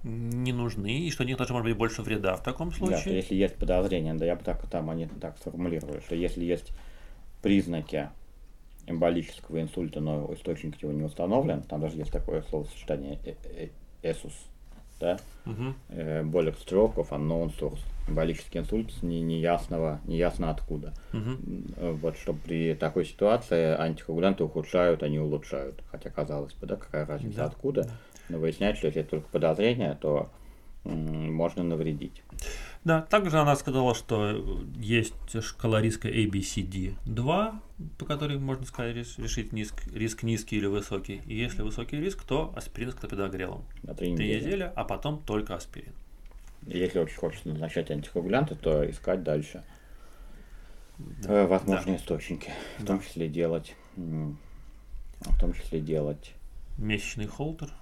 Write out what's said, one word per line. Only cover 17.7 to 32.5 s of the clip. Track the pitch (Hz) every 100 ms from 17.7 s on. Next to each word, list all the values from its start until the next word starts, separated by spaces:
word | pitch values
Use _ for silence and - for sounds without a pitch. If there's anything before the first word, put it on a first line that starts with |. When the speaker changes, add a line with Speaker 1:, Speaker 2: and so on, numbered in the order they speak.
| 71 - - -
Speaker 2:
Эмболический | 80 80 78 - 87
инсульт | 80 110 110
с | -
не-, | 87 85
неясного, | 82 82 82 85 - 85 80 76 -
неясно | 82 87 - 80
откуда. | 78 - 78 78 - -
Speaker 1:
Мгм. | 113 107
Speaker 2:
М, | 131 - 90 - -
э, | 87
вот, | 78 80 -
что | -
при | 76 - 82 82
такой | 76 80 90
ситуации | 82 - 101 117 - 85 80 78
антикоагулянты | 82 80 - 82 95 95
ухудшают, | 80 - 78 90 87 80
а | 76
не | 76
улучшают. | 76 73 - 71 67 - -
Хотя, | - -
казалось | - 76 73 71
бы, | - -
да, | -
какая | - 76 76
разница | 73 113 104
Speaker 1:
Да. |
Speaker 2:
откуда. | 127 - 135 139
Speaker 1:
Да. | 117 - - - -
Speaker 2:
Но | 82
выясняется, | 80 78 101 107
что | 78
если | 78
только | 76 80 -
подозрение, | 80 80 85 110 123 85 71
то, | 78 73 - - - - - -
м, | - 80 78 78 78
можно | 80 85 -
навредить. | 87 80 80 73 67 - - - -